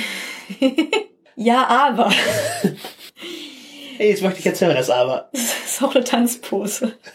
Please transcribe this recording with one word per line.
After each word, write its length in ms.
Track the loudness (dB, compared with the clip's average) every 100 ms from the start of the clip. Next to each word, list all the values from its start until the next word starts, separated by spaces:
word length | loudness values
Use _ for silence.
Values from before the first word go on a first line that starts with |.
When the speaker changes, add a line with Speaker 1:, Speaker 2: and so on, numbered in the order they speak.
| -8 -8 -12 -14 -14 0
Speaker 1:
<laughs> 380 | 2 2 0 -2 -4 _ _
Ja, 320 | -2 4 4 6
aber. 460 | 4 4 4 2 2
<laughs> 60 | 2 -2 -2 -2 -2 -2 -12 -16 -20 -16 -14 -14 -16 -18 -20 -18 -14 0
Speaker 2:
Hey, 100 | 2
jetzt 120 | 2
möchte 160 | 0 0
ich 40 |
jetzt 160 | -2 2
hören, 140 | 2
das 160 | 2 2
Aber. 380 | 2 2 -2 -4
Speaker 1:
Das 220 | -6 -4 -4 -6
ist 160 | -2
auch 120 | 0
eine 80 | 2
Tanzpose. 960 | 2 2 0 -2 -6 -4 -4 -4 -6 -6 -18